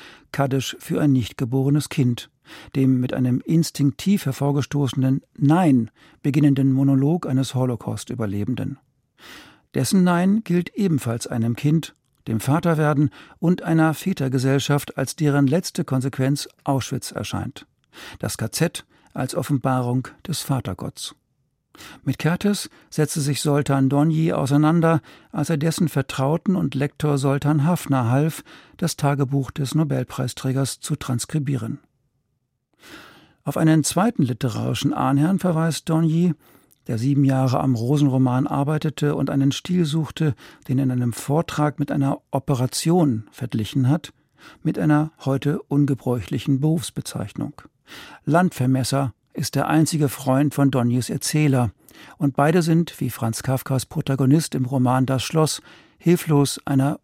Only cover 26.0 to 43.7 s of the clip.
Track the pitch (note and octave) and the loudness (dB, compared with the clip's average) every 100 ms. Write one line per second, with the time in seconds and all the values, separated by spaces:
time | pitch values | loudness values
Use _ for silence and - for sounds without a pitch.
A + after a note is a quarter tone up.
26 | - - C3+ E3 - F#3+ D3+ C3 C#3+ - | -4 -2 0 0 0 0 -2 -2 -4 -2
27 | D3 C#3+ C3+ C#3 C#3+ D3+ D3+ F3 - C3 | -2 0 0 0 2 2 2 0 0 0
28 | A#2 C3 D#3+ - - - - - E3+ - | 2 2 0 -4 -14 -20 -20 -6 -6 -2
29 | C#3+ C#3+ C3+ C#3 B2 - C3 D#3 D3+ C3 | -2 0 0 -2 -4 -6 -2 0 0 -2
30 | B2 - C3 - C3 C3 C3 - - D3+ | -4 -4 -6 -4 -2 -2 -2 -6 -6 -6
31 | - A#2+ - D#3+ C#3 C3 A2+ C#3+ _ _ | -4 -4 -4 -4 -2 -4 -4 -10 _ _
32 | _ _ _ _ _ _ _ _ - - | _ _ _ _ _ _ _ _ -20 -20
33 | - - _ _ - - D#3+ D#3 - E3+ | -20 -20 _ _ -8 0 2 4 2 0
34 | A3 - B2 A#2+ B2+ A2 B2 A#2+ D3 - | 0 0 -2 -2 -4 -2 -4 -2 -2 0
35 | C3 C#3 D#3 G3 F3+ D#3+ E3 D3 - D#3+ | 0 2 2 2 0 0 0 -2 -2 0
36 | E3 E3 F3+ - _ _ _ _ - A2+ | 2 2 2 0 _ _ _ _ -6 -2
37 | C3 C#3+ C3+ C3 C3 C3 C3+ A#2+ A#2+ D3 | 0 4 4 4 2 2 0 0 0 2
38 | C#3+ C3 B2+ B2+ C3+ C#3 C#3+ D3+ D#3 - | 4 4 2 2 0 -2 -2 -2 -4 -2
39 | D3 D#3 - C#3+ C#3 - - F3+ D#3+ D#3+ | -2 0 -2 2 0 0 -2 0 0 -2
40 | D3 - D#3 - - - - C3 C3 B2 | -4 -2 -2 -2 -10 -14 -4 -2 0 0
41 | B2 A2 - D3+ - - D3 - C#3+ C#3+ | -2 -4 -2 -2 -2 -2 -2 -2 -2 0
42 | C#3 - _ C#3 - B2+ B2+ - D#3+ F3+ | 0 -2 _ -4 -2 0 -2 -2 2 4
43 | D3+ A2 - - A#2+ A#2 G#2 | 2 0 -6 -12 -6 -4 -2